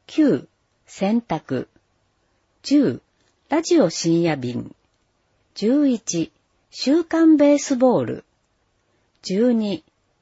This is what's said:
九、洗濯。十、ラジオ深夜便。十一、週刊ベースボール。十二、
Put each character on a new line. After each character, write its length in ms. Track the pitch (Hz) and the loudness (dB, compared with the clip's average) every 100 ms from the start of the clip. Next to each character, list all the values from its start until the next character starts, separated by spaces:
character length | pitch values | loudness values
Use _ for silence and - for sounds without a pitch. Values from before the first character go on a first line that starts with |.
| - | -6
九、 400 | - 285 131 - _ _ _ _ | 0 2 0 -4 _ _ _ _
洗 340 | - 196 233 | -6 -2 -2
濯。 480 | - 160 - 127 - _ _ _ _ _ _ _ _ _ | -4 -8 -6 -8 -8 _ _ _ _ _ _ _ _ _
十、 360 | - 294 190 117 _ _ _ _ - | -2 0 2 -2 _ _ _ _ -6
ラ 140 | 320 | -4
ジ 180 | 330 339 | 2 2
オ 100 | 175 | 2
深 320 | - 165 170 | 0 0 0
夜 120 | 170 | 0
便。 400 | 139 123 - - - _ _ _ _ _ _ _ | -4 -6 -8 -12 -18 _ _ _ _ _ _ _
十 320 | - 214 285 277 | -6 -2 2 0
一、 460 | 226 - 170 160 _ _ _ _ | -2 -4 -6 -6 _ _ _ _
週 340 | - 254 330 | -6 0 0
刊 320 | 330 330 320 302 | 0 2 4 6
ベ 180 | 285 | 4
ー 40 | 285 | 2
ス 160 | - 247 | 0 0
ボ 260 | 254 170 | 2 2
ー 20 | |
ル。 200 | 117 - - _ _ _ _ _ _ _ _ _ | -2 -8 -16 _ _ _ _ _ _ _ _ _
十 320 | - 190 247 | -6 -2 0
二、 320 | 226 208 175 _ _ _ _ | 0 -4 -8 _ _ _ _